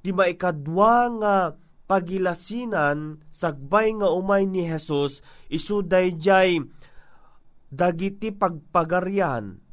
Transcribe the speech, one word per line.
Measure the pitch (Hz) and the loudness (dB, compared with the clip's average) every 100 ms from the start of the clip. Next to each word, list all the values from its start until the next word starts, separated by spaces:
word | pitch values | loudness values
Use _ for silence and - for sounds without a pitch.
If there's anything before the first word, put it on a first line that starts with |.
ti | 185 | -4
maikadua | 185 180 175 180 156 139 170 214 240 240 233 | 0 0 0 -4 -4 -4 2 4 4 2 0
nga | 208 196 175 - _ _ | 0 2 0 -6 _ _
pagilasinan | - 190 175 190 180 170 - 226 247 190 147 147 151 151 - | -2 -2 0 -2 -2 -4 -8 -8 -4 0 0 0 -6 -12 -18
sagbay | - 170 139 139 196 220 220 | -6 -6 -6 0 2 2 2
nga | 196 | 0
umay | 170 196 196 196 | 0 2 2 2
ni | 185 | -2
Jesus, | 170 160 - 143 143 139 - - - | -2 -6 -2 -2 -2 -6 -20 -20 -8
isu | 160 - 208 | -8 -4 -4
dayjay | 180 185 185 165 170 190 185 175 135 - - - - - - - - - - | 2 2 2 0 4 6 6 2 -2 -14 -20 -20 -20 -20 -20 -20 -20 -20 -18
dagiti | 135 175 165 190 196 220 | 0 0 0 -6 -4 -8
pagpagarian, | 202 190 165 - 180 160 180 180 196 175 123 104 87 - | -2 -2 -2 -2 -2 0 -2 0 0 0 -2 -6 -14 -20